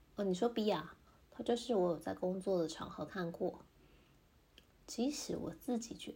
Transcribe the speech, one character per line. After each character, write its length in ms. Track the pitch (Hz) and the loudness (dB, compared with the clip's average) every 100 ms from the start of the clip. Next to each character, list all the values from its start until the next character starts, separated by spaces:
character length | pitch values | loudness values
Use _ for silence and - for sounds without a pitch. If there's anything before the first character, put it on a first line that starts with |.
| - - | -14 -2
，“哦， 80 | 202 | 0
你 100 | 180 | 4
说 140 | 233 | 4
B 200 | 233 214 | 4 2
啊， 260 | 180 165 - - - - | 2 0 -12 -20 -20 -18
他 140 | - 233 | -6 0
就 100 | 233 | 0
是 220 | - 226 | 4 4
我 160 | 180 | 4
有 60 | 160 | 2
在 140 | 190 | -2
工 280 | 190 180 185 | -2 -2 0
作 200 | 185 185 | 2 2
的 60 | 160 | 2
场 240 | - - | -2 -8
合 160 | - 151 | -8 -6
看 240 | 196 170 | -4 -4
过。” 300 | 170 180 - - - - - - - - _ _ - - - - | -2 -2 -2 -12 -20 -20 -20 -20 -20 -20 _ _ -20 -20 -20 -10
即 240 | - 247 | 0 0
使 260 | 294 - - | 0 -4 -4
我 180 | - - | -4 -6
自 240 | - 240 | -2 -2
己 160 | 226 - | -2 -10
觉 180 | - | -10